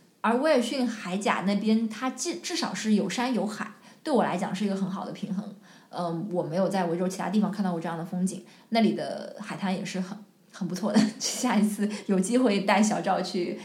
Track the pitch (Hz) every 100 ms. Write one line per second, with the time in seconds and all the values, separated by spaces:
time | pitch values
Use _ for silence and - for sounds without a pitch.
0 | _ _ 208 240 311 277 226 277 240 -
1 | 180 190 226 - 190 202 214 220 220 -
2 | 262 - 349 - - 339 - - 220 208
3 | 185 - 247 220 208 - - - - -
4 | 320 247 143 180 202 185 208 190 190 190
5 | - 165 - 190 - - - - - -
6 | 175 165 160 175 151 170 185 196 170 175
7 | 185 - - 214 180 202 190 165 170 165
8 | 175 180 185 - - - - 220 196 156
9 | 139 - - - - 156 190 185 - 185
10 | 185 - - _ _ - 170 180 214 -
11 | - - - - 247 208 208 - 202 -
12 | - 185 190 240 254 196 202 202 214 175
13 | 170 180 185 196 175 208